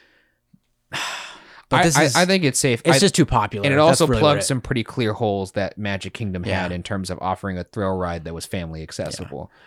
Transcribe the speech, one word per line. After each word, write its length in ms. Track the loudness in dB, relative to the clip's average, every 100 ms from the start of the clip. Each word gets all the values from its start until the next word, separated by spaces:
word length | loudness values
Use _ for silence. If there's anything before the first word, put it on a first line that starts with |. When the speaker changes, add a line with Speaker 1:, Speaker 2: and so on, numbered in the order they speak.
| _ _ _ _ _ _ _ _ _
Speaker 1:
<sighs> 80 | -10 -8 -10 -14 -20 -20 -18 0
But 120 | 2
Speaker 2:
I, 20 |
Speaker 1:
this 140 | 4 4
Speaker 2:
I, 60 | 4
Speaker 1:
is, 100 | 4
Speaker 2:
I 100 | 4
think 180 | 4
it's 140 | 2 2
safe. 240 | 0 2
Speaker 1:
it's 140 | 4 6
Speaker 2:
I, 20 |
Speaker 1:
just 140 | 6
too 140 | 4 2
popular. 360 | 2 0 -2
Speaker 2:
and 80 | 0
it 60 | 4
Speaker 1:
That's 240 | 6 6
Speaker 2:
also 60 | 4
Speaker 1:
really 140 | 4
Speaker 2:
plugged 160 | 4 2
Speaker 1:
what 60 |
it 40 | 0
Speaker 2:
some 120 | -4
pretty 240 | -2 -4
clear 300 | -4 -2 -2
holes 380 | 0 -2 -2 -4
that 260 | -4 -4 -4
Magic 360 | -6 -4 -6 -8
Kingdom 280 | -6 -4
Speaker 1:
Yeah. 200 | -2 -2
Speaker 2:
had 80 | -2
in 100 | -6
terms 300 | -6 -6 -6
of 80 | -6
offering 380 | -4 -4 -6 -6
a 40 |
thrill 320 | -8 -4 -2 -2
ride 280 | -4 -6
that 100 | -8
was 140 | -10 -8
family 340 | -8 -8 -10
accessible. 720 | -12 -8 -8 -8 -10 -12 -14 _